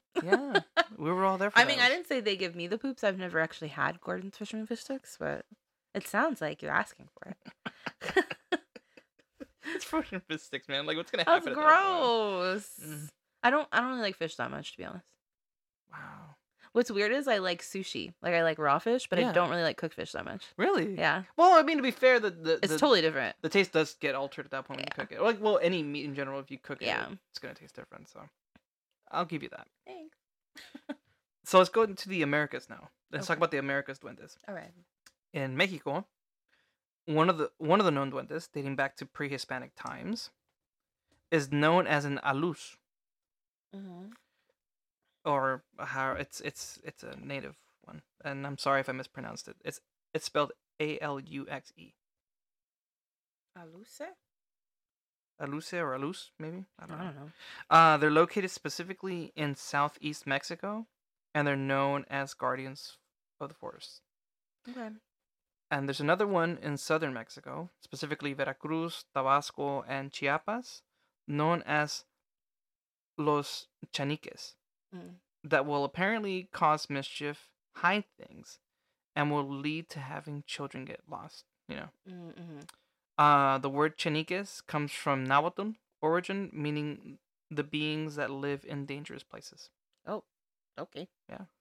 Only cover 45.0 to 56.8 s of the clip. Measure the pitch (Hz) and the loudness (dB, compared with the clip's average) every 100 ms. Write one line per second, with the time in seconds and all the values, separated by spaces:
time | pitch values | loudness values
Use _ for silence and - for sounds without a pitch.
45 | _ _ - 143 135 131 - - 139 127 | _ _ 0 2 2 -2 -6 -12 -8 -2
46 | 135 - 139 - - - - - - - | -2 -2 -6 -8 -10 -10 -14 -14 -16 -14
47 | - - 135 139 67 - _ _ - - | -14 -14 -10 -10 -10 -16 _ _ -20 -20
48 | - _ - 139 139 139 - 139 131 131 | -20 _ -10 -8 -8 -4 2 2 0 -6
49 | 131 - 123 - - - - - _ _ | -8 -12 -12 -12 -14 -12 -12 -12 _ _
50 | _ 156 - - 143 - _ _ 156 151 | _ -8 -4 -2 -2 -4 _ _ -6 -4
51 | 151 139 135 139 139 143 - _ 165 _ | -6 -6 -8 -12 -8 -10 -12 _ -20 _
52 | _ _ _ _ _ _ _ _ _ _ | _ _ _ _ _ _ _ _ _ _
53 | _ _ _ _ _ 180 165 165 220 - | _ _ _ _ _ -20 -20 -20 -20 -16
54 | 311 370 _ _ _ _ _ _ _ _ | -16 -16 _ _ _ _ _ _ _ _
55 | _ _ _ _ 147 147 160 175 156 131 | _ _ _ _ -8 -8 -8 -6 -4 -4
56 | 143 190 - _ 156 175 190 _ | -4 -8 -14 _ -12 -12 -16 _